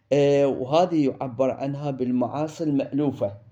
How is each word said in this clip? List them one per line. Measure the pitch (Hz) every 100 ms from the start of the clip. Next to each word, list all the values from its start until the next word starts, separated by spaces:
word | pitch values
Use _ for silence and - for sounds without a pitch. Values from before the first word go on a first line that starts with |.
| _
آه، | 143 143 143 139
وهذه | 120 131 156 180 165 135
يعبر | 135 135 117 131
عنها | - 139 139 147
بالمعاصي | 131 123 123 120 135 156 -
المألوفة، | 160 139 131 139 147 - 104 - -